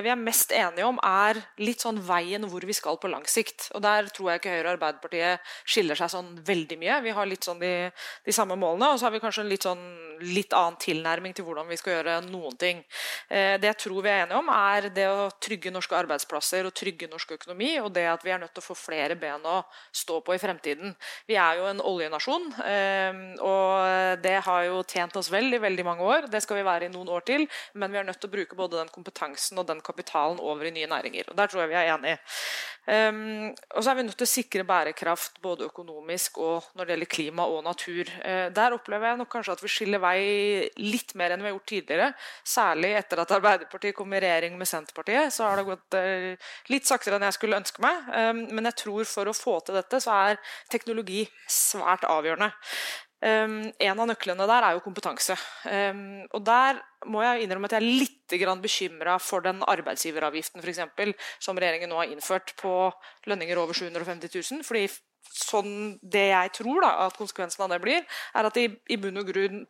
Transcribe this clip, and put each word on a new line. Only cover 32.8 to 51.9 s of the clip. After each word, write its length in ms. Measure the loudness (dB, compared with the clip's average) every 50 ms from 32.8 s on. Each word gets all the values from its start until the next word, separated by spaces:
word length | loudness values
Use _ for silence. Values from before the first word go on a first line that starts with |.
| -2 2
Ehm, 600 | 4 4 4 4 2 -2 -6 -6 -6 -6 -6 -8 -8 -10 -12 -6 -4
og 80 | 0 2
så 80 | 2
er 60 | 2 2
vi 60 | 0
nødt 120 | -4 -2 -2
til 80 | 0
å 40 | 0
sikre 360 | 2 0 0 -2 -2 -2 0
bærekraft 760 | 4 4 4 4 2 -2 -2 0 0 0 0 -2 -10 -10 -8 -6
både 240 | -6 -4 -4 -6 -8
økonomisk 720 | -8 -12 -16 -14 -14 -14 -8 -6 -4 -2 -2 -4 -2 -2
og 280 | -2 0 0 -2 -4 -8 -10
når 120 | -8 -4
det 80 | -2 -2
gjelder 180 | -2 -2 -4 -4
klima 320 | -4 -4 -4 0 0 0
og 160 | 0 0 0 -2
natur. 440 | -4 -4 -4 -6 -6 -6 -6 -6 -6 -8 -8 -6
Eh, 240 | -2 -2 0 -2 0 2
der 200 | 4 4 4 4
opplever 340 | 0 -4 -4 -4 0 0 0
jeg 100 | 0 0
nok 120 | -4 -6
kanskje 240 | -6 -6 -4 -4 -6
at 80 | -4 -4
vi 80 | -4
skiller 300 | -2 0 0 2 2 4
vei 180 | 4 4 4 4 2 2 2 2 2 2 2 0 0 -2 -4 -4
litt 340 | -4 -2 -2 -2 -4 -6 -4 -2
mer 140 | 0 0 0
enn 100 | -2 -4
vi 60 | -4
har 60 | -6
gjort 140 | -6 -8 -6 -6
tidligere, 340 | -6 -2 0 2 2 2 2 0 -4 -14 -16 -16 -12 -6 -2 2
særlig 380 | 4 4 4 4 4 2 2 2 0
etter 240 | 0 0 0 0
at 140 | 2 4 4
Arbeiderpartiet 600 | 6 8 6 6 6 2 -6 -10 -6 -4 -4 -4
kom 200 | -4 -6 -2 0
i 60 | 2 4
regjering 320 | 4 4 4 2 -2 -4 -4
med 100 | -4 -4
Senterpartiet, 640 | -4 -4 -6 -8 -12 -8 -2 2 2 4 4 2 2
så 140 | 0 2 2
har 120 | 2 2
det 80 | 0 -2
gått, 300 | -4 -8 _ -2 0 0
eh, 520 | 2 2 0 -2 -2 -6 -8 -10 -12 -16 -16 -12 -4 -2
litt 160 | 0 2 2 2
saktere 280 | 2 2 2 2 2
enn 120 | 2 2 2
jeg 100 | 0 0
skulle 220 | 0 2 0 0
ønske 240 | 0 -4 -4 2 2
meg. 260 | 2 2 2 -2 -2 0
Ehm, 320 | 2 2 2 2 0 -4 -4
men 140 | -4 -2 -2
jeg 160 | -2 -2 -4 -8
tror 200 | -4 -4 -4 -4
for 200 | -2 -2 -2 -2 -2
å 60 | -2
få 240 | -2 0 0 0 0 0
til 100 | 0 -2 -2
dette 220 | 0 0 -2 0
så 320 | 2 4 4 6 6 4
er 80 | 2 0 -4 -14 -14 -14 -10 -4
teknologi 580 | -4 -4 -2 -2 -4 -4 -4 -2 -2 -2 -2 -4 _ -14 -6
svært 640 | -2 0 2 2 2 0 2 4 2